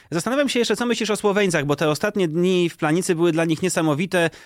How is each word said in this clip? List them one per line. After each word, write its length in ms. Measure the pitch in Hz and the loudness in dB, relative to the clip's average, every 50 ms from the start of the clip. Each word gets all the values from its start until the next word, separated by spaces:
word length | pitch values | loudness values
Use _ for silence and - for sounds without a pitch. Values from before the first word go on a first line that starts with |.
| - - | -12 -6
Zastanawiam 380 | 147 170 - 220 254 285 285 254 | -6 -4 -2 -2 0 0 0 0
się 100 | - 247 | 0 0
jeszcze, 160 | 233 - 220 | 0 0 0
co 100 | - 240 | -2 -2
myślisz 240 | 240 233 - 226 190 | -2 -2 -2 -2 -2
o 60 | 214 | -2
Słoweńcach, 500 | 196 - 208 190 208 208 190 160 160 139 | 0 0 0 2 2 2 2 0 0 0
bo 100 | 143 147 | 0 0
te 140 | - 165 151 | 0 0 0
ostatnie 380 | 151 - - 208 208 208 185 | 0 0 -2 -2 -2 0 -2
dni 420 | 165 151 170 175 185 190 180 175 165 | 0 0 0 2 2 2 2 0 0
w 80 | - | -2
Planicy 380 | - 165 151 156 180 180 - 180 | -2 -2 0 0 0 0 0 0
były 160 | 160 175 175 | 2 2 2
dla 140 | 156 165 165 | 2 2 0
nich 160 | 170 160 - | 0 0 0
niesamowite. 680 | 190 180 - 185 160 156 147 139 190 180 - 180 170 160 - - - | -2 -2 0 0 0 0 0 0 -2 -2 0 0 0 0 -2 -8 -18